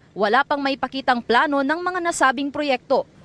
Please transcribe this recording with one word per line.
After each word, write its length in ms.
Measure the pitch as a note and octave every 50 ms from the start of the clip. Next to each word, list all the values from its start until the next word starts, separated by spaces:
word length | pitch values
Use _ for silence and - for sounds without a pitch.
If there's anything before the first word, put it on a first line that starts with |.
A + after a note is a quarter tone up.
| _ _ -
wala 240 | F3+ G#3 G#3 G#3+ B3 C#4 -
pang 160 | D4 C#4+ C#4
maipakitang 560 | C#4 C4+ - - B3+ - C4+ C4 - B3+ A#3+
plano 400 | A#3 - A3 B3 D4 D#4+ C#4+ C#4
ng 200 | C#4 C4+ D4+ E4+ F4+
mga 160 | F4+ F4+ F#4 E4+
nasabing 460 | E4+ E4+ - D#4 C4 C4 A#3 C#4 C#4+
proyekto. 560 | B3+ D4 D4+ D4 C4 B3 _ - C4+ A3+ - - _ - -